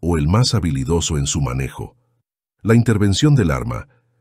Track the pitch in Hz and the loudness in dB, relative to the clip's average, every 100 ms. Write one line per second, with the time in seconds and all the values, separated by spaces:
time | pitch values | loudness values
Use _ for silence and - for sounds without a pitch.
0 | 82 82 73 107 131 104 85 67 65 85 | -2 0 2 2 2 0 -2 -4 -2 -2
1 | - 76 69 76 64 64 67 - 52 _ | -2 -4 -4 -4 -4 -4 -8 -10 -16 _
2 | _ _ _ _ _ _ 101 117 117 104 | _ _ _ _ _ _ 2 2 4 2
3 | 101 92 151 139 85 65 - - - _ | 2 2 4 4 2 -2 -4 -10 -12 _
4 | _ _ | _ _